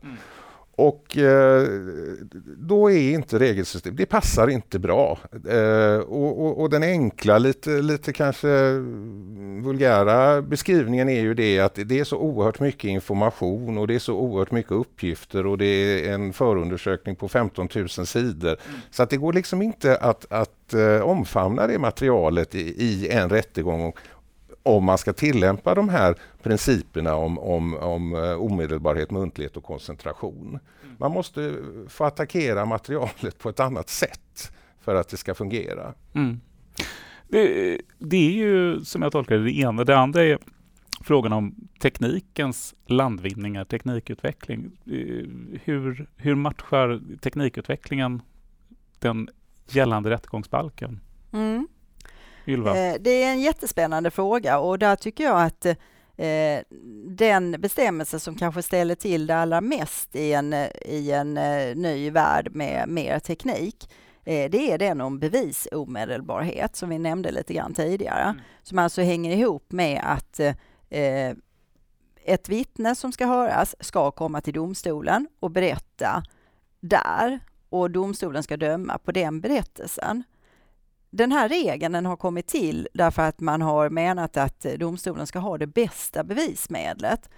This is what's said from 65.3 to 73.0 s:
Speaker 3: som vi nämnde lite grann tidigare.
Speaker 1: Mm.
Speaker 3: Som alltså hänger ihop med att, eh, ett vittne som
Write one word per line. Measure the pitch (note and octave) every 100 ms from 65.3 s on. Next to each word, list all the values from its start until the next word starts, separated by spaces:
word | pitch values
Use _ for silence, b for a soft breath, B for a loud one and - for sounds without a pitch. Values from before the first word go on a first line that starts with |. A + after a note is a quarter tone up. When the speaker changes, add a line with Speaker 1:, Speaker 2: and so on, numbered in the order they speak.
| G#3+ D#3 - - D3+ C#3 A#2 A2+ A#2+ - G2+ D#3+ - A3+ -
Speaker 3:
som | F3
vi | D#3+
nämnde | E3 F3 F3
lite | B2+ -
grann | E3+ -
tidigare. | E3 D#3+ G3 - -
Speaker 1:
Mm. | A2+ E3+ B B
Speaker 3:
Som | - F#3
alltså | E3+ -
hänger | F3+ E3+ E3+ F#3+
ihop | A#3+ E3+ -
med | F3+ D#3+ C#3
att, | - C#3+ - - D3 C#3+ b b -
eh, | D3 C#3 C3+ C3 B2+ _ _ _ _ _ _ _ _ -
ett | F3+ -
vittne | G#3+ - - A3+
som | B3+